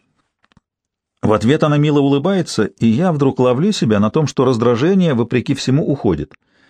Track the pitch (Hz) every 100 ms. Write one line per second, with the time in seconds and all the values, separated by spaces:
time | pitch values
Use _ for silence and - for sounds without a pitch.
0 | _ _ _ _ _ _ _ _ _ _
1 | _ _ 104 107 110 151 - 147 151 147
2 | 139 139 151 196 - - 104 - 117 113
3 | 185 151 139 127 127 123 190 208 113 104
4 | 107 156 147 - 131 123 117 117 151 196
5 | 175 120 120 127 107 135 - 135 180 139
6 | 107 78 71 _ _ _